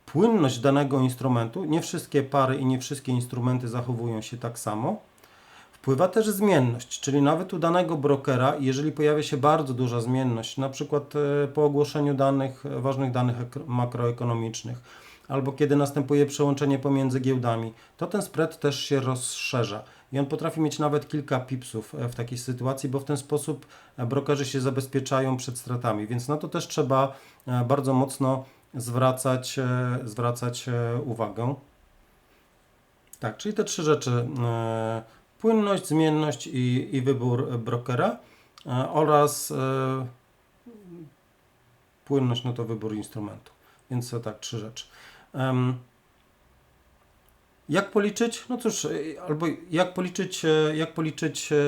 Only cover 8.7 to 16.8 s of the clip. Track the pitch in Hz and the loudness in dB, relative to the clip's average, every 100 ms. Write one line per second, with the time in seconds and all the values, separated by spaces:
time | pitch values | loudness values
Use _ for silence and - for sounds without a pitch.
8.7 | 131 151 139 147 151 143 143 147 160 135 | 0 -2 2 2 2 0 2 4 4 2
9.7 | 123 127 120 113 127 131 113 110 - 135 | -2 0 0 0 0 0 -2 -4 -4 -4
10.7 | 135 147 147 - 147 143 143 143 143 147 | -4 -2 -4 -2 -2 0 0 0 2 4
11.7 | 143 143 151 143 135 135 139 135 127 - | 4 2 2 2 4 4 4 0 -4 -8
12.7 | 135 131 139 131 123 123 120 120 135 - | -4 -2 0 0 2 0 0 -6 -8 -4
13.7 | 123 123 120 120 120 120 117 113 113 120 | -2 -2 0 -2 -2 -2 -2 -4 -6 -10
14.7 | 123 - - - - - 135 135 131 147 | -12 -14 -20 -20 -18 -6 -4 -2 0 4
15.7 | 143 139 143 131 143 143 - 143 139 143 | 4 2 0 2 4 4 2 2 2 2
16.7 | 135 | 2